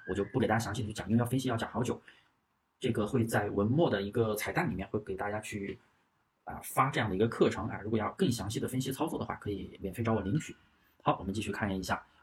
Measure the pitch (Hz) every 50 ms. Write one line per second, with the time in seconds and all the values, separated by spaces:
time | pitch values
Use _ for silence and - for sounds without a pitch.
0 | - - 95 98 98 - - - 113 95 107 110 110 - 104 117 107 104 107 -
1 | - 95 110 120 120 120 - 135 135 127 117 117 117 - - - 123 - - -
2 | - - - - _ _ _ _ _ _ _ _ _ _ _ _ - 123 113 117
3 | 104 104 - 120 113 110 - 120 98 101 - 98 101 110 131 156 175 143 110 101
4 | 98 101 101 123 113 110 104 101 - 101 92 - 90 - 98 90 95 - - 107
5 | - - 95 92 104 104 104 107 107 - - 104 98 101 - - - _ _ _
6 | _ _ _ _ _ _ _ _ _ - - - - - - - 123 139 - 160
7 | 117 107 92 92 110 113 - - 190 - - - - 113 110 95 98 107 113 110
8 | 104 104 - - 190 143 113 113 98 104 113 - - 113 - 131 - - 143 -
9 | 302 - - - - - 92 - - 101 104 95 92 - - - - 95 90 -
10 | 110 113 110 104 90 92 107 156 - - - - _ _ _ _ _ _ _ _
11 | - - 151 - 90 98 95 110 101 101 98 - 113 101 95 95 92 - 101 -
12 | - - _ _